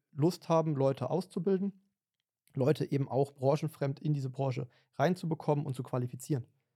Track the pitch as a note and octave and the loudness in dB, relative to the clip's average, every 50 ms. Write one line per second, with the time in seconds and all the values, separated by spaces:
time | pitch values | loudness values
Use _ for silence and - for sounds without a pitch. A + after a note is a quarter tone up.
0 | _ _ - C#3 C#3 E3+ F3 - - - E3 E3 D#3 D#3+ D3+ C3 C3+ C3+ C3+ - | _ _ -2 0 2 2 2 0 -2 0 2 2 2 2 2 2 2 2 0 0
1 | - - - E3+ F#3 - - G#3 E3 G3 G3 F#3+ F#3+ G3+ - _ _ _ _ _ | -2 -2 -2 -2 -4 -4 -6 -4 0 0 2 2 0 -2 -6 _ _ _ _ _
2 | _ _ _ _ _ _ _ _ _ _ - C#3 C3 C#3 D3+ - D3+ - - C#3 | _ _ _ _ _ _ _ _ _ _ -4 0 2 2 2 2 0 -2 -2 -2
3 | C3+ - A2+ B2+ C#3 - - - B2+ C3+ C#3+ D3 - D3+ - - D3 C#3 C#3 - | -2 0 0 0 0 0 -2 0 2 2 2 2 0 -4 -4 -4 -4 -4 -4 -2
4 | - D3+ D3+ C#3+ C3 C3 B2+ - C#3 C3+ B2+ B2 B2+ - _ _ _ _ _ - | -2 0 0 0 -2 -4 -4 -2 -2 -2 -2 -2 -6 -8 _ _ _ _ _ 2
5 | C3+ E3 F#3 F3+ - E3 D#3+ - - - D3+ C#3+ D3 D3 C3 - B2 - - C3 | 2 2 2 0 -2 -4 -4 -2 0 0 0 0 0 -2 -4 -6 -6 -4 -4 -4
6 | B2 A#2+ - - - - D3+ C3 A#2+ - _ _ _ _ _ | -4 -4 -6 -10 -6 -4 -4 -4 -4 -8 _ _ _ _ _